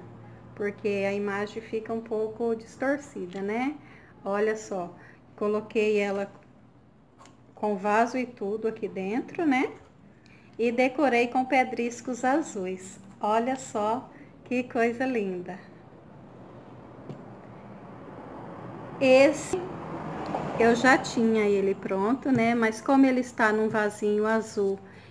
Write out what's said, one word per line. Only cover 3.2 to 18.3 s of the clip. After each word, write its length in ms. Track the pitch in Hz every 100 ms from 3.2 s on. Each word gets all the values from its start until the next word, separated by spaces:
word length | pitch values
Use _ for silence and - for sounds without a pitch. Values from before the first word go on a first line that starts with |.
| 180 190
né? 320 | 196 233 269 302 - - - - 196
Olha 320 | 202 214 214
só, 340 | - 196 175 - - - - -
coloquei 640 | 208 214 220 220 214 208
ela 320 | 202 196 202 - - - - - - - _ - - - -
com 220 | - 214 196
vaso 420 | 208 214 240 254
e 80 | 240
tudo 420 | - 196 214 226
aqui 200 | 220 190
dentro, 580 | 185 190 240 - - 320
né? 260 | 262 359 - - - - - - - - -
E 120 | 233
decorei 560 | 240 254 262 269 240 247
com 160 | 262
pedriscos 800 | 262 254 - - 240 240 - 233
azuis. 760 | 262 302 - 208 185 185 - - - -
Olha 360 | 208 220 240 262
só 560 | - 220 208 247 - - - -
que 180 | - 247
coisa 440 | 247 240 233 233 262
linda. 500 | 233 196 180 175 190 - - - - - - - - - - - - - - - - - - - - - - - - - - -